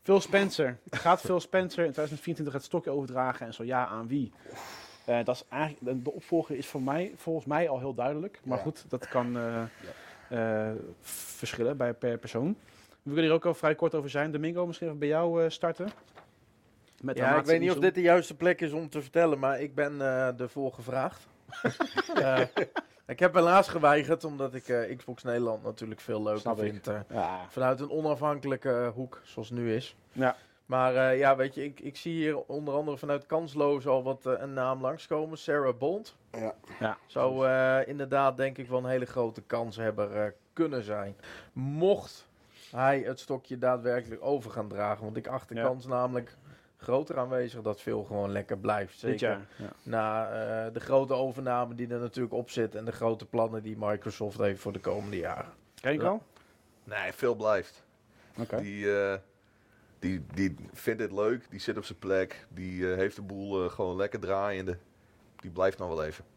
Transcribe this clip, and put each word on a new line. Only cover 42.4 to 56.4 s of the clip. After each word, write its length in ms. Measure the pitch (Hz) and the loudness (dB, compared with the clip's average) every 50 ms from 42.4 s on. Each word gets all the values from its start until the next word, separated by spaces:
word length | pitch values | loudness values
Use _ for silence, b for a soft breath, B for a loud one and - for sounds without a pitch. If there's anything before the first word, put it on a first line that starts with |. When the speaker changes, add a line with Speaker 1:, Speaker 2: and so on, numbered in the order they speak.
| B B B B B B | B B B B B B
Speaker 3:
hij 300 | B 120 131 135 139 139 | B 2 4 4 4 4
het 200 | 117 107 131 123 | 2 -4 -6 -8
stokje 380 | - - 139 127 - - 131 123 | -6 -6 -6 -6 -6 -10 -6 0
daadwerkelijk 640 | 120 127 127 123 117 123 120 127 117 113 113 104 - | 2 2 2 2 2 0 0 0 -2 -6 -12 -6 -2
over 260 | 127 143 139 117 117 | 0 0 0 -2 -6
gaan 180 | - 123 107 104 | -6 -6 -6 -6
dragen. 360 | 98 98 104 104 107 104 113 | -4 -2 0 0 0 -2 -4
Want 120 | 107 107 | -8 -8
ik 100 | - 107 | -6 -6
acht 220 | - 127 131 - - | -4 -6 -6 -6 -6
de 60 | 113 | -6
Speaker 1:
Ja. 80 | 113 117 | -2 0
Speaker 3:
kans 240 | 131 127 127 123 | 0 0 -2 -4
namelijk 500 | 127 127 123 123 127 127 123 120 120 - B B B B B B B B | -4 -2 0 0 0 -2 -4 -6 -6 -16 B B B B B B B B
groter 420 | _ - - 120 135 151 - - 139 | _ -4 0 0 0 0 0 -4 -4
aanwezig 440 | 123 127 131 127 123 117 117 120 107 | -2 -2 0 -2 -2 -2 -6 -6 -4
dat 180 | 110 104 - | -4 -4 -4
Phil 240 | - - 110 98 104 | -4 -4 -4 -4 -4
gewoon 280 | - 107 101 101 98 101 | -4 -4 -2 -2 0 -2
lekker 260 | 101 98 - - 101 | -2 -2 -4 -6 -4
blijft. 320 | 95 107 107 104 101 95 | 0 0 0 0 -2 -6
Speaker 1:
Dit 100 | - - - 113 110 107 | -10 -8 -2 -2 -2 0
Speaker 3:
Zeker 80 | 120 113 | 2 0
Speaker 1:
jaar, 180 | 107 101 104 - - | 0 -2 -6 -14 -16
ja. 160 | - 110 98 - - - | -14 -12 -14 -14 -14 -10
Speaker 3:
na, 460 | - 117 113 110 110 107 110 113 107 | -4 -2 0 0 2 0 0 -2 -2
eh, 420 | 110 113 110 110 110 113 113 113 113 | -4 -4 -4 -4 -4 -4 -4 -4 -6
de 80 | 117 | -8
grote 340 | - - 131 135 135 123 135 | -2 4 4 4 6 4 2
overname 600 | 127 135 135 120 131 135 127 123 123 123 117 117 | 0 0 -2 -2 -4 -2 0 0 0 0 -2 -4
die 140 | 117 123 117 | -8 -6 -4
er 100 | 123 120 | -4 -4
natuurlijk 340 | 120 117 - 120 123 117 - | -4 -4 -4 -4 -4 -2 -2
op 160 | 117 120 - | -4 -4 -4
zit 240 | - - 113 110 - | -2 -2 -2 -2 -2
en 100 | 107 113 | -6 -6
de 80 | 113 117 | -6 -4
grote 340 | - 117 113 113 107 - | 0 2 0 0 0 -4
plannen 360 | - - 120 113 113 113 110 104 | -4 0 0 2 2 0 -6 -6
die 140 | 110 110 110 | -8 -8 -4
Microsoft 600 | 107 104 104 101 - 110 101 - 113 104 101 110 | -2 -2 -2 -2 -2 -8 -6 -4 -6 -6 -2 0
heeft 220 | 107 101 98 95 | 0 0 0 0
voor 120 | - 101 95 | -6 -6 -8
de 60 | 95 | -4
komende 360 | - - 92 104 101 101 104 | -4 -2 -2 -2 -4 -6 -6
jaren. 360 | 92 82 78 73 - - - - _ _ _ _ - - | -4 -4 -4 -6 -6 -8 -12 -14 _ _ _ _ -6 -2
Speaker 1:
Renko? 400 | 127 147 156 - - 196 220 - _ b b | -2 -2 0 0 0 0 -2 -4 _ b b